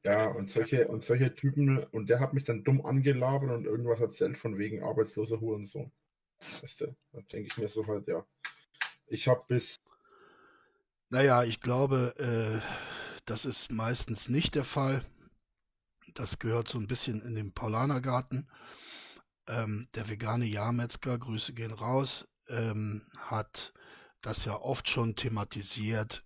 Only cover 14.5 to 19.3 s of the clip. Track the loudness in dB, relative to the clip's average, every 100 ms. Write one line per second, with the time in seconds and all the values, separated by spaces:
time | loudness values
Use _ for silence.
14.5 | 0 0 0 2 0 -2 -16 -20 _ _
15.5 | _ _ _ _ _ -18 -8 -6 -2 0
16.5 | 0 0 -4 -2 -2 -2 -4 -4 -6 -6
17.5 | -4 -2 0 2 0 2 0 0 -6 -6
18.5 | -18 -20 -20 -18 -18 -18 -20 _